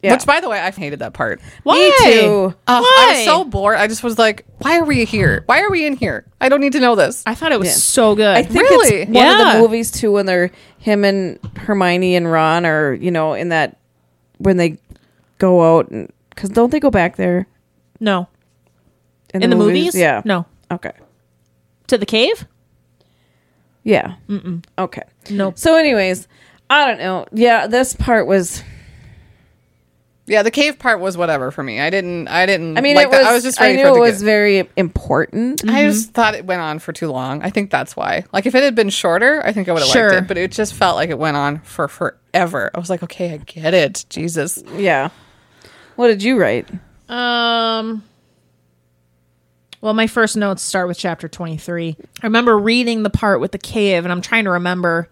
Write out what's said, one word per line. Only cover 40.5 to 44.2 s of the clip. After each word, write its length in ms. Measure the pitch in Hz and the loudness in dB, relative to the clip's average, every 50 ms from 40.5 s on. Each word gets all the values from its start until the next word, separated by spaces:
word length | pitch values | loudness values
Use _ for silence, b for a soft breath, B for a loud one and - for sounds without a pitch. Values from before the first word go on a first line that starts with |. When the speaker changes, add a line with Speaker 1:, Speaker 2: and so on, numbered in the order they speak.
Speaker 2:
just 200 | - - 214 208 - | -4 -6 -6 -6 -2
felt 200 | - 208 180 165 | -2 0 0 0
like 160 | 95 151 175 | -2 -2 -4
it 80 | 160 113 | -4 -4
went 180 | 156 156 147 | -4 -2 -2
on 220 | 143 143 143 147 160 - | -2 -2 -4 -4 -6 -12
for 240 | - - - 160 139 | -16 -8 -8 -8 -8
forever. 840 | - - 175 - - _ _ _ - 180 185 170 170 135 101 - | -6 -8 -8 -8 -8 _ _ _ -2 -2 -2 -2 -4 -6 -6 -6
I 60 | - - | -8 -10
was 100 | 175 175 | -8 -6
like, 120 | 185 170 | -8 -8
"Okay, 300 | - 165 - - 185 175 | -8 -14 -10 -10 -10 -10
I 60 | 160 151 | -10 -12
get 360 | - - - 165 160 156 180 | -16 -18 -18 -6 -4 0 2
it." 300 | 180 156 139 - - - _ | 2 2 0 -2 -8 -14 _
Jesus. 540 | - - | -12 -10